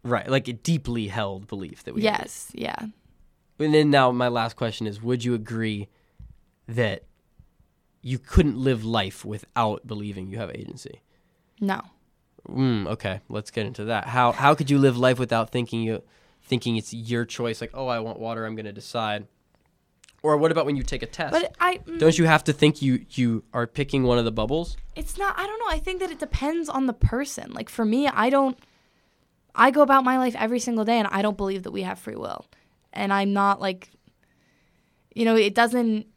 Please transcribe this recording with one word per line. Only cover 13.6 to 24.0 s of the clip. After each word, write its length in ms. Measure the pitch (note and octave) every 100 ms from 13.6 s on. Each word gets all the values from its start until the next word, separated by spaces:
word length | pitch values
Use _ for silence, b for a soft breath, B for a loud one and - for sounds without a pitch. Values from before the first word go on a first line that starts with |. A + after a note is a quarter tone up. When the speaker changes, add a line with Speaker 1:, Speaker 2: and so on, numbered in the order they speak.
| G#2
Speaker 1:
into 180 | - G#2+
that. 220 | A2 -
How, 240 | B2 A#2+
how 240 | A#2+ C#3 D3
could 160 | C#3
you 80 | C#3+
live 180 | C3+ A#2+
life 220 | B2+ B2
without 320 | B2 A2+ A2+
thinking 300 | B2 A#2 A2+
you, 180 | A2+ A2 _ b b b
thinking 340 | - C3 B2 A2+
it's 140 | G#2
your 320 | A#2 A2+ A#2+
choice? 380 | A#2 - A#2+ A2+
Like, 80 | A#2 C3
"Oh, 100 | C3
I 120 | A#2
want 180 | A2+ -
water, 260 | A2 A2+ A2
I'm 80 | A2
gonna 160 | G#2+
decide." 540 | G2+ - A#2+ A2 G#2 G2+ _ _ _ _ _ _ _ - _
Or 140 | D3+ D3+
what 140 | D#3+
about 140 | D#3+ D3
when 100 | D3
you 60 |
take 220 | - C3
a 20 | A2+
test? 260 | - D#3
Speaker 2:
But 240 | D#4+ - -
I, 180 | F4+ F#4
mm 220 | - E4
Speaker 1:
Don't 180 | D#3+ E3
you 80 | D#3+
have 180 | D#3 -
to 80 |
think 280 | C#3+ D3+ D#3
you, 240 | C3+ B2+ -
you 320 | - A#2+ A2 -
are 140 | A#2+ A#2+
picking 360 | - C#3 C#3